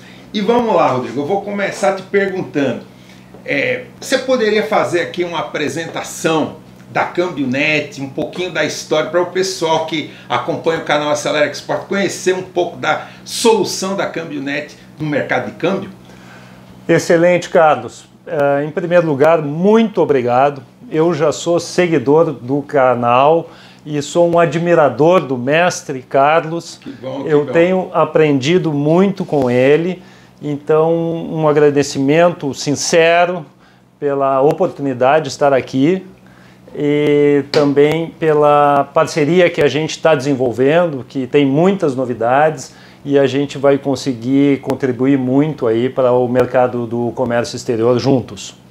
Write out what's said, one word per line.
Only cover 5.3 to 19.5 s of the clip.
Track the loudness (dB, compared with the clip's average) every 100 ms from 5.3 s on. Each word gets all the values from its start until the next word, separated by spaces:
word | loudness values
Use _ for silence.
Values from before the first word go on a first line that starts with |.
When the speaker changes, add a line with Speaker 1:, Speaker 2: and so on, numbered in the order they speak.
| -6
Speaker 1:
apresentação | -6 -6 -6 -6 -8 -10 -10 -4 -2 0 -2 -8 -20 -20 -8
da | -4 -4
Câmbio | -4 -4 -4 -4
Net, | -2 0 -2 -4 -10
um | -10
pouquinho | -8 -8 -8 -6
da | -4 -4
história, | -6 -4 -2 0
para | -2
o | -2
pessoal | -2 -4 -2 -2 -2 -2
que | -6 -8 -12 -6
acompanha | -6 -4 -4 -2 -4
o |
canal | -2 -2 0
Acelera | -2 -2 0 -2
Export | -4 -6 -8 -4
conhecer | -4 -4 -2 -2 -2
um |
pouco | -4 -4 -4 -4
da | -4 -4 -6 -18
solução | -12 0 2 2 0 -4 -6 -4
da | -6
Câmbio | -6 -10 -8
Net | -6 -8 -8 -18 -20 -10
no | -4
mercado | -4 -2 -4 -4
de |
câmbio? | -4 -4 -4 -8 -16 -20 -20 -20 -20 -20 -20 -20 -10 0
Speaker 2:
Excelente, | 0 2 2 4 2 2
Carlos. | 4 4 2 -4 -16 -20 -20 -8
Eh, | -2 0 0 -2
em |
primeiro | -6 0 2 2
lugar, | 2 4 2
muito | 0